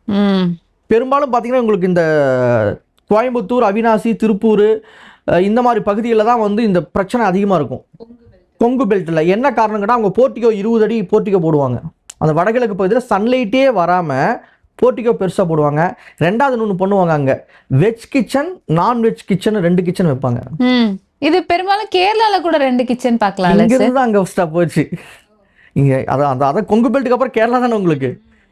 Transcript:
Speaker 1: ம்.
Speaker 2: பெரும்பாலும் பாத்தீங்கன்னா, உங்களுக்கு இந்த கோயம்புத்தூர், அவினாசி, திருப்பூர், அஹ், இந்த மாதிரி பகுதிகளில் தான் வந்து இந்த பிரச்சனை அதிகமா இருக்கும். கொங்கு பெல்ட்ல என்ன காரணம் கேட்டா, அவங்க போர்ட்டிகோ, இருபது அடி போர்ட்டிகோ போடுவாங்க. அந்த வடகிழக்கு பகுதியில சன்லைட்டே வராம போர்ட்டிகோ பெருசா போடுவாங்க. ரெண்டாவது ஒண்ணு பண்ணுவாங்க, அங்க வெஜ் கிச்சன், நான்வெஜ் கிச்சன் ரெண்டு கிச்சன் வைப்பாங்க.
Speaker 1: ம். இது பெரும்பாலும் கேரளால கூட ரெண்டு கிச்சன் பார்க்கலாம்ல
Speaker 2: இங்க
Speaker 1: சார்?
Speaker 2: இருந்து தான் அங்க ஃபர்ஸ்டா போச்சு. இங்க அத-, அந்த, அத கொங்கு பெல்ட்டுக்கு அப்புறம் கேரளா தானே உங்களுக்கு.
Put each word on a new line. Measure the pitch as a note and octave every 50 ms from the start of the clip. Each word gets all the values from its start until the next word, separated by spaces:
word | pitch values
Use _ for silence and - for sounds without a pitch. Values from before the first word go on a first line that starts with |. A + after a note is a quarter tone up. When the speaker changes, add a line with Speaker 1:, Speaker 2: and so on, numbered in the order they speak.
| _ - G3+
Speaker 1:
ம். | G3 G#3 G3+ G3 F#3+ F3+ F3 F3 E3 _ _ _ _ _ -
Speaker 2:
பெரும்பாலும் | A3 A#3 C4 C4 C#4 C#4+ D4 C4 A3+
பாத்தீங்கன்னா, | A#3+ G#3 A#3+ B3+ C4 A#3
உங்களுக்கு | G#3+ G#3+ F3+ F3+ F#3
இந்த | F3+ F3 E3 D#3+ D#3 D3+ C#3+ C3+ C3 B2+ B2 B2 A#2+ A2+ G#2+ G#2 E2+ - _ _ _ _ _ -
கோயம்புத்தூர், | G#3 G#3+ A#3+ B3+ A#3+ A#3+ F#3+ F3+ A#3+ B3 A#3+
அவினாசி, | G3+ G3+ A3+ A3+ A#3 A3 G#3+ - A3+ A3
திருப்பூர், | - A3 G#3+ A3 G3 - A3+ G#3+ G#3 G#3 G#3+ A3 A3 - - - - - - - _ -
அஹ், | - D3 E3+ F#3+
இந்த | G3+ A3 B3 B3
மாதிரி | B3 A#3 G#3+ E3
பகுதிகளில் | G#3 G3+ A3 A3+ A#3+ A3+ G#3+ G#3 A#3
தான் | B3 A#3
வந்து | G#3+ G#3 G#3 G#3+ A#3+
இந்த | G#3 F#3 F3+ D#3
பிரச்சனை | - - G3+ G3 F#3+ - A#3+ A3+
அதிகமா | F#3+ F3+ G3 G3+ G3+ F#3+
இருக்கும். | D#3+ D3 C#3 C3 - - _ _ - A#3 A#3 A#3+ - _ - - _ _ _ _ -
கொங்கு | A#3 A#3+ C4 B3 C4+
பெல்ட்ல | F#3+ G#3+ G3 E3 D#3+ E3 D#3+ D#3
என்ன | F3 F#3+ A3 C4 C#4+ A#3
காரணம் | B3 A3 G#3 G#3+ G#3
கேட்டா, | G3+ G#3 A#3+
அவங்க | A#3+ A3 F#3+ F3+
போர்ட்டிகோ, | A3+ B3+ C4+ - A#3+ A3+ A3+ A3
இருபது | G3 G3+ A3+ A#3 A3+ G#3+
அடி | F#3+ A#3 A3+ G3
போர்ட்டிகோ | - G#3 A3 G#3 G#3 F#3+ F#3
போடுவாங்க. | D#3+ D#3+ D#3 C#3+ C3+ B2 B2+ - - E3 - _ _ - - -
அந்த | D3 D#3 D3+
வடகிழக்கு | D#3+ F3+ G#3+ A3+ B3+ B3 A3 G3+
பகுதியில | F3+ G3 F#3 A3 B3+ A#3+
சன்லைட்டே | - G#3+ F#3+ G#3 A#3+ B3+ C4 B3 G3 A3+ C4 C4+ C4+ A#3
வராம | F#3+ E3+ E3 F3+ F3+ F3 D3+ C3+ C3 D3+ G3 B3 C4+ - - _ _ _ _ _ -
போர்ட்டிகோ | G#3+ B3 A3 C4 G#3+ A#3 A3+
பெருசா | F3+ G3 F#3 - - F#3+
போடுவாங்க. | E3 D#3+ D#3 D3+ D3 C#3+ D3+ E3 F#3 - - - - - -
ரெண்டாவது | D#3 F3 G#3 A#3+ C#4+ C#4 B3+
ஒண்ணு | A3+ A3+ G#3 G3 F3
பண்ணுவாங்க, | F#3+ G3 G3+ G3 F3+ E3 D#3+
அங்க | D3 C#3 C3 B2+ - - _ _ - _ -
வெஜ் | C3+ C3 F3 A3 A3+ - - -
கிச்சன், | - C#4 G#3 - - C4 D4 F4+ F#4 F#4 _ - D#3
நான்வெஜ் | E3+ F3 A3+ B3 A#3 A3+ A3+ F3+ - -
கிச்சன் | - G3 F3+ - A3 G#3 G#3+
ரெண்டு | E3 F3 F3+ F#3 F3+
கிச்சன் | F3 F3+ - F#3 E3
வைப்பாங்க. | C3 B2+ - B2+ B2 - - - D#3 D3+
Speaker 1:
ம். | B3 B3 B3+ B3 A#3 G#3 F#3+ F#3+ _ _ _ -
இது | C#4+ D4+ D#4 F#4 F4
பெரும்பாலும் | - F4 F4 F#4 G4 G4 G#4 G#4+ G4+
கேரளால | - F4+ F4+ G4+ A4 G#4+ A4+ G#4+ G4 F#4
கூட | D4+ F4 D#4+ D4+
ரெண்டு | C#4 C4 B3 B3 B3+
கிச்சன் | A#3+ B3 B3 - B3 A#3 A#3
பார்க்கலாம்ல | G#3+ G3 F#3+ - F#3 F3 F#3+ G#3 A3+
Speaker 2:
இங்க | A3+ B3+
Speaker 1:
சார்? | B3+
Speaker 2:
இருந்து | G#3 B3 B3+ C4+
தான் | B3+ A#3
அங்க | G#3 G3+
ஃபர்ஸ்டா | F3+ F3+ - G3+ F3+ D#3+
போச்சு. | D#3 F3 F3 D#3 - E3 C3+ - - - - - - - _ _ _ _ _ _ _ _ _ _ -
இங்க | C#3+ C#3 C#3 C3 C3 -
அத-, | - C3 C3 C#3+ C#3+
அந்த, | C3 B2 C#3
அத | C#3 C#3+ G#3 G3+
கொங்கு | - G#3 A3+ A#3+ C#4
பெல்ட்டுக்கு | A3+ C#4 A#3 B3 B3
அப்புறம் | B3 C4 B3+ -
கேரளா | A3+ A3 A#3+ B3 B3+
தானே | B3 A#3+ A3+
உங்களுக்கு. | G#3+ F#3+ E3+ D3+ C3 C3+ B2 F3 - _ _ _ _ _ _